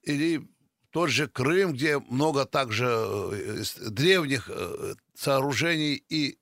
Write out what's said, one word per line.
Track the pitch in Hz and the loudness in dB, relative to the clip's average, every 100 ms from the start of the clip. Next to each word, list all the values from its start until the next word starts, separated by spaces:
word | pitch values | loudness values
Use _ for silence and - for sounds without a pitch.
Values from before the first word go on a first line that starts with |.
или | - 143 160 160 - _ _ _ _ | -2 0 0 -2 -6 _ _ _ _
тот | 160 170 | -2 2
же | 117 147 | 2 0
Крым, | - 127 175 196 | 0 2 4 2
где | 131 156 143 | 0 0 0
много | - 127 151 143 | -2 0 2 2
также, | 131 143 131 110 123 | 0 0 0 0 2
э, | 113 107 101 92 101 98 110 | 2 0 -2 -4 -4 -4 -4
с-, | 107 - 117 | -6 -8 -8
древних, | 107 160 190 147 135 - | 0 4 4 2 -2 -4
э, | - 87 - 98 - _ | -6 -6 -6 -8 -10 _
сооружений | - - 139 139 120 160 165 151 139 _ | -8 0 0 2 0 0 2 0 -2 _
и | 156 143 - | -2 -2 -6